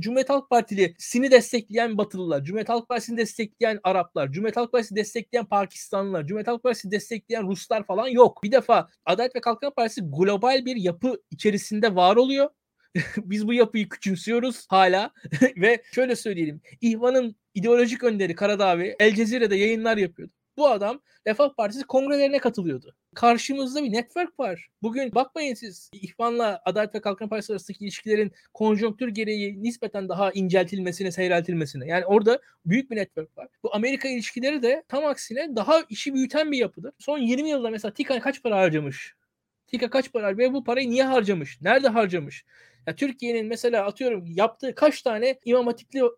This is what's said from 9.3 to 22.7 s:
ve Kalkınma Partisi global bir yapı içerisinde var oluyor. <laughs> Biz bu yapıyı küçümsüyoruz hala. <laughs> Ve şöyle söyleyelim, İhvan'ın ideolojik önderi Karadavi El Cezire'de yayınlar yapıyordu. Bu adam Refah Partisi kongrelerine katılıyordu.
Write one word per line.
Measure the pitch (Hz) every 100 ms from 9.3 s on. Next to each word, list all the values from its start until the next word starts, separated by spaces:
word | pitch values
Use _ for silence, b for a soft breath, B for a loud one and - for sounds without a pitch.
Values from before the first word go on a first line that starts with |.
| 247
ve |
Kalkınma | 240 226 285
Partisi | 269 226 240
global | 165 139 196 202 247 269
bir | 254 240
yapı | 180 170 254 - _
içerisinde | - 214 202 - 214 226
var | 180 180 220
oluyor. | 262 277 285 _ _ _ _
<laughs> | 175 - -
Biz | 180 208 214
bu |
yapıyı | 240 226 226 208
küçümsüyoruz | - 196 180 208 233 254 233 -
hala. | 190 185 190 233 _ B
<laughs> | 147 262 180
Ve | 208 233 -
şöyle | - 254 233
söyleyelim, | 220 180 156 151 b b
İhvan'ın | 233 220 247 262 233 - _
ideolojik | 190 220 240 240 247
önderi | 247 208 180
Karadavi | 165 202 208 190 170 190 -
El | 214
Cezire'de | 214 220 247 220 196
yayınlar | 208 226 226 214
yapıyordu. | 180 - - _ _ -
Bu | 285
adam | 208 202 277 _ _ 214
Refah | 220 285 254
Partisi | 208 247
kongrelerine | 262 262 277 285 277 277
katılıyordu. | 247 220 170